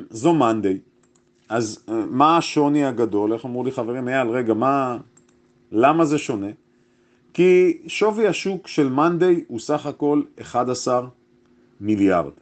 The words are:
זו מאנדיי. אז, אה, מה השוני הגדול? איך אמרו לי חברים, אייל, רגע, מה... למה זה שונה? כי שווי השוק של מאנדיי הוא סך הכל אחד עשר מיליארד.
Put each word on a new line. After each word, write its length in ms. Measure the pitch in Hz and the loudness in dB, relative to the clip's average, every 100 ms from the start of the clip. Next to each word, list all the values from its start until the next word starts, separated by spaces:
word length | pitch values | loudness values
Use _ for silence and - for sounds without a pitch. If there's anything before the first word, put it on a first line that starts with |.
| - | -8
זו 240 | 110 147 | -2 2
מאנדיי. 460 | 160 117 110 98 143 _ _ _ _ _ _ - | 4 2 2 -2 -4 _ _ _ _ _ _ -6
אז, 340 | 113 110 - - | -4 -4 -8 -8
אה, 160 | 110 101 | -6 -2
מה 280 | 127 151 170 | 2 4 4
השוני 480 | - 151 143 147 139 | 0 0 2 2 0
הגדול? 480 | 113 113 101 107 | 0 -2 0 -2
איך 120 | 113 127 | -2 -6
אמרו 180 | 123 | -6
לי 80 | 123 | -6
חברים, 360 | 131 113 127 123 | -4 -6 -6 -4
אייל, 200 | 135 120 | -2 -2
רגע, 260 | 127 113 | -2 0
מה... 440 | 110 131 139 131 120 - _ _ _ _ _ - | 0 2 0 -2 -8 -14 _ _ _ _ _ -8
למה 340 | 107 135 160 156 | 2 2 4 2
זה 120 | 151 | 0
שונה? 300 | - 110 98 - _ _ _ _ _ _ _ | -4 -6 -8 -12 _ _ _ _ _ _ _
כי 440 | - 180 180 180 - 165 | 2 4 6 4 0 -6
שווי 400 | - 208 214 214 | -2 0 2 0
השוק 400 | 156 190 185 - | 0 -4 -6 -6
של 220 | - 139 | -2 0
מאנדיי 540 | 131 165 170 180 175 - | 2 0 2 2 2 -2
הוא 120 | 117 | -10
סך 260 | - 147 143 | -4 -6 -6
הכל 360 | - 147 147 143 - | -4 0 0 -2 -10
אחד 280 | 117 123 123 | -6 -4 -2
עשר 380 | 123 135 123 127 _ _ _ _ _ _ - | -2 -2 -2 -4 _ _ _ _ _ _ -8
מיליארד. 500 | 101 107 98 87 71 - | -2 2 4 2 -2 -10